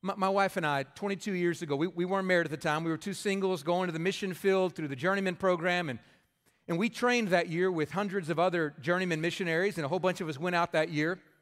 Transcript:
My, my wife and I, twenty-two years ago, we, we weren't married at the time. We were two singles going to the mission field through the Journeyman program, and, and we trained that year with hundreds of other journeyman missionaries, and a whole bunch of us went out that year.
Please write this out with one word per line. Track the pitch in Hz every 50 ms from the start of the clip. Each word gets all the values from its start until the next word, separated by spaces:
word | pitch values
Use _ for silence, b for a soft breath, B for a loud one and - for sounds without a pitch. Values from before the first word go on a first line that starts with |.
My, | - 185 196
my | 202 190 190
wife | 196 196 196 190 -
and | 190 170
I, | 151 143 139 135
twenty-two | - _ - - 202 196 185 - 214 196
years | 180 175 175 170 165
ago, | 175 156 143
we, | 139 160 190
we | 170 170 175
weren't | 180 190 196 190 185
married | 180 175 170
at | 156
the | 151
time. | 147 135 165 151 156 165
We | 165
were | 160 151
two | - 202 190
singles | - - 208 196 196 190 190 185 165
going | 139 151 175 180 185 180
to |
the | 160 160
mission | 165 185 196 - - 196 180
field | - - 196 190 190 185 180 165
through | - 160 147
the | 139
Journeyman | 127 127 180 190 196 196 190 180
program, | - - 190 180 175 160 180 180 180 175 156
and, | 127 110 b b b b b b b _ _ _ _ _ _ -
and | 170 165
we | 190 208
trained | - - 247 247 247 240 226 196
that | 175 175 170 180
year | 160 165 180 190
with | 185 160 151 143
hundreds | 151 180 208 208 175 202 175 147
of | 165 151
other | 170 185 175 175 160 147 143 -
journeyman | 123 143 175 180 190 180 170 156
missionaries, | 160 175 170 - 196 170 165 160 185 208 196 170
and | 156
a | 135
whole | 160 185
bunch | 156 185 180 185
of | 185 156
us | 151 131
went | 160 180 180
out | 175 170 165
that | - 165 156 160
year. | 170 147 151 160 185 180 _ _ _ _